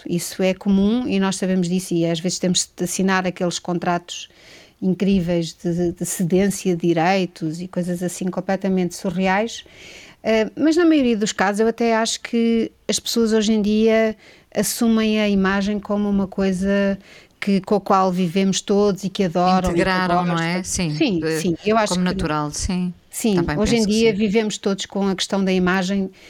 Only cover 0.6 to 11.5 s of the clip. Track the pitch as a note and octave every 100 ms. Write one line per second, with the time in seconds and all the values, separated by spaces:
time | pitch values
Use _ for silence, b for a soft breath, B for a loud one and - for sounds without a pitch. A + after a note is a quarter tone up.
0.6 | G#3 G3 G3+ A#3+ B3 D4 F#3+ F#3+ F#3 F#3
1.6 | F3 F#3 F3+ F3 E3 E3+ F3 - F3+ F3+
2.6 | - - F3+ - F#3+ F#3 F#3 F3+ F3+ E3
3.6 | - F3 F3+ F3 F3 - - B B B
4.6 | B B F#3+ F3+ F#3+ G3 E3+ F3 E3 -
5.6 | F3+ E3+ F3 E3+ F3 - F3 F3+ G3 F#3+
6.6 | F#3+ E3+ E3+ D#3+ E3 G3 F3+ - D#3+ E3
7.6 | F3+ - F3 F3 F3+ - F#3 F3+ F#3 F#3+
8.6 | G3 F#3 F3+ - G3+ F3 F#3+ F#3+ A3+ -
9.6 | - B B B B B - A3 A3 -
10.6 | D4 D#4+ E4+ D#4 B3 A3 G#3 - F#3+